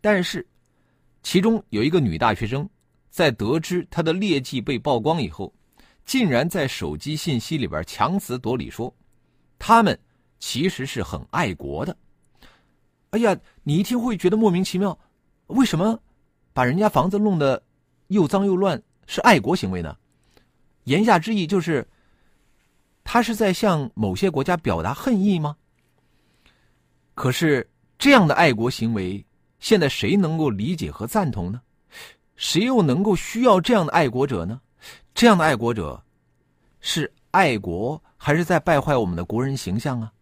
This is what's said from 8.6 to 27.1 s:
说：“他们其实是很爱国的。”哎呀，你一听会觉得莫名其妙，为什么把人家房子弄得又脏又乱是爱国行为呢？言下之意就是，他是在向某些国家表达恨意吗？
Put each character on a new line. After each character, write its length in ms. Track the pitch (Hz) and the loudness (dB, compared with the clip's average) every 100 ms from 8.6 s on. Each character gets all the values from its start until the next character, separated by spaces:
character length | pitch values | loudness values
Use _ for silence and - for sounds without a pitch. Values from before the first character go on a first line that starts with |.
| 113 | -6
说： 240 | - 120 _ _ _ _ _ _ _ | -10 -10 _ _ _ _ _ _ _
“他 240 | - 233 | 2 4
们 160 | 202 - _ _ _ _ | 4 0 _ _ _ _
其 300 | - 120 180 | -10 -4 -4
实 180 | - 131 | -4 -8
是 160 | - | -8
很 180 | 98 76 - | -8 -8 -8
爱 240 | 143 147 | -4 -4
国 300 | 85 69 71 | -4 -8 -8
的。” 120 | 143 - _ _ _ _ - _ _ _ _ _ _ | -8 -10 _ _ _ _ -20 _ _ _ _ _ _
哎 80 | 214 | 0
呀， 180 | 233 185 _ _ | 2 0 _ _
你 140 | - 151 | -2 0
一 60 | |
听 180 | 196 247 | 0 -2
会 160 | 240 202 | -2 0
觉 140 | 180 | 0
得 60 | 214 | 4
莫 140 | 220 | 4
名 140 | 175 | 2
其 140 | 190 180 | 0 0
妙， 200 | 196 165 _ _ _ _ _ | -2 -4 _ _ _ _ _
为 180 | 240 262 | 2 2
什 120 | 156 | 2
么 200 | 202 226 _ _ _ _ _ | 0 -2 _ _ _ _ _
把 120 | - | -2
人 140 | 123 156 | 0 2
家 100 | 208 | 2
房 220 | 151 165 | 2 0
子 80 | 202 | 0
弄 200 | 208 180 | 0 2
得 240 | 139 131 _ _ _ _ _ | 0 0 _ _ _ _ _
又 200 | 202 156 | 2 2
脏 200 | 196 202 | 2 2
又 100 | 180 | 2
乱 240 | 196 135 _ _ _ | 0 -2 _ _ _
是 140 | - | 0
爱 180 | - 180 | 4 4
国 160 | 95 | 4
行 160 | 185 95 | -2 -2
为 120 | 92 | -4
呢？ 140 | 80 - _ _ _ _ _ _ _ _ | -8 -12 _ _ _ _ _ _ _ _
言 200 | - 147 | -2 0
下 140 | 220 180 | 4 4
之 160 | 160 | 2
意 120 | 214 160 | -4 0
就 140 | 190 | -2
是， 260 | 165 151 - _ _ _ _ _ _ _ _ _ _ _ | 0 -2 -4 _ _ _ _ _ _ _ _ _ _ _
他 160 | - 233 | -2 0
是 140 | 233 | 0
在 180 | 220 214 | 0 0
向 380 | 180 214 165 131 | 2 0 0 -2
某 220 | - 104 92 | -4 -4 0
些 140 | 196 | -2
国 120 | 143 | 0
家 140 | 139 175 | -2 -2
表 260 | - 82 | 0 -2
达 120 | 85 | -2
恨 260 | 127 - 220 | -4 -2 0
意 180 | 202 180 | 2 0
吗？ 180 | 151 147 _ _ _ _ _ _ _ _ _ _ _ _ _ _ _ | -2 -8 _ _ _ _ _ _ _ _ _ _ _ _ _ _ _